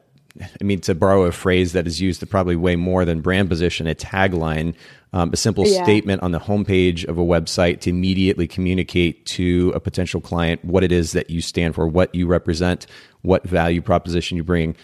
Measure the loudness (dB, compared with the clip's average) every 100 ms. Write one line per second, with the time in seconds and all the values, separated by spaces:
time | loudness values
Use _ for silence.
0 | _ _ _ -20 -18 -8 -4 -2 -2 0
1 | 2 4 2 0 2 2 2 0 -2 -2
2 | -2 -4 -2 -2 0 0 0 0 0 0
3 | 0 0 0 0 0 0 -2 -2 -4 -6
4 | -4 -2 0 0 -2 -2 -4 -6 -14 -20
5 | _ -2 0 0 -2 2 2 2 4 2
6 | 2 0 0 -2 -2 -2 2 2 2 0
7 | -4 -2 2 2 0 0 0 0 -2 0
8 | 0 2 2 2 -2 -2 -2 0 0 0
9 | 0 0 -8 -2 0 2 2 0 -4 -4
10 | -4 -6 -4 -2 -2 -2 0 2 2 2
11 | 0 -2 -2 -4 -4 -2 -2 0 0 2
12 | 0 0 0 0 0 -2 -2 -2 -6 -20
13 | -20 _ 0 0 2 0 2 0 0 0
14 | 0 -4 -2 -4 -2 0 0 -4